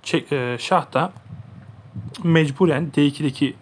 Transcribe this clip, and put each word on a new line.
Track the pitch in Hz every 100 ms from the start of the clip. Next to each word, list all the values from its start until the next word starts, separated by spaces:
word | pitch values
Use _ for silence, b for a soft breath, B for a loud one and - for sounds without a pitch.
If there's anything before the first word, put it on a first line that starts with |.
çek-, | - - -
e, | 143 123 123
şah | - 185 -
da | 139 180 - - - - - - - - - - -
mecburen | 170 165 151 135 180 139 165
D | 139 143
ikideki | 139 147 131 139 -